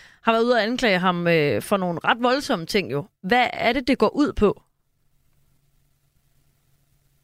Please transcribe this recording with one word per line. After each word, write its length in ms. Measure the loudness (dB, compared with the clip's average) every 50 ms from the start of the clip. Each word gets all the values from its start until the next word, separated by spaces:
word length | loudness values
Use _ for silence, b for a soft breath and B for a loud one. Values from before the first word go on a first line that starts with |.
| B B B B B
har 80 | 0 2
været 120 | 2 2
ude 100 | 2 2
og 80 | 2 0
anklage 360 | 0 -2 0 0 2 2 2
ham, 280 | 2 0 0 0 0
øh, 360 | 2 2 2 2 2 0 -2 -2
for 140 | -2 -2
nogle 240 | 0 0 -2 -4 -2 -2
ret 180 | -2 -2 0 0
voldsomme 440 | 0 0 0 -2 -2 -4 -4 -4
ting 260 | -2 -2 -2 -2 -2 -4
jo. 120 | -6 -6 -8 _ _ -4
Hvad 240 | 0 0 2 2 0 -2
er 200 | -2 -2 -2 -2
det, 160 | -2 -2 -2
det 100 | 0 2
går 100 | 2 2 2
ud 180 | 0 -2 -2 0 2
på? 220 | 0 0 0 -2 -8 _ _ _ _ _ _ _ _ _ _ _ _ _ _ _ _ _ _ _ _ _ _ _ _ _ _ _ _ _ _ _ _ _ _ _ _ _ _ _ _ _ _ _ _ _ _ _ _ _ _ _